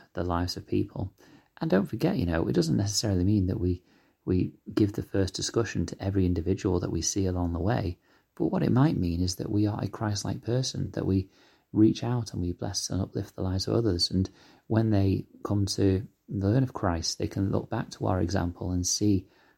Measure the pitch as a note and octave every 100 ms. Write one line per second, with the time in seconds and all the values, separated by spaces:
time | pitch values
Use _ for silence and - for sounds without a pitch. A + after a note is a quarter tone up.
0 | - - F2+ E2+ F2+ - - G2+ G2+ -
1 | G2 - - - _ - D#3+ F3+ F3 -
2 | D#3+ C#3 F2 - - D3+ E3 B2 G#2 G#2
3 | A2 F#2 F2+ G#2+ F#2+ - F2+ F2 _ _
4 | _ _ - F#2 - - - A2 G#2+ -
5 | G#2 G2 F#2+ - - A2+ A2+ - E2+ -
6 | G2 G2 F2+ F2+ E2+ G2 G2+ F2 F#2 F2
7 | D#2+ - F#2+ F2+ F2 E2+ F2+ A#2+ F#2 F2+
8 | _ _ _ - - F#3 - A2+ D3 B2
9 | F2+ E2+ F2+ - - G2+ G#2 G#2+ G2+ -
10 | G#2+ G2+ G#2 G2 - B2 C3 C#3 - -
11 | - F#2+ F#2+ _ _ _ _ - A2 A2
12 | A#2+ B2 G#2+ G2+ F2 F2 G#2+ F#2+ - F#2+
13 | G2 A#2 G2+ - F#2 F#2 F#2+ G#2+ A#2 F2+
14 | - F#2 F#2 - - - - A2 A2+ G2+
15 | G2 F#2+ - - - G2+ G2 - G2 F#2+
16 | A#2 _ - B2+ G2 B2 C3 - G2 E2+
17 | - - G2 - G2 G2+ - A2+ - -
18 | A2 F#2+ F#2 F#2 F2 F2+ F#2+ F2+ F2+ -
19 | G#2 G2 - _ _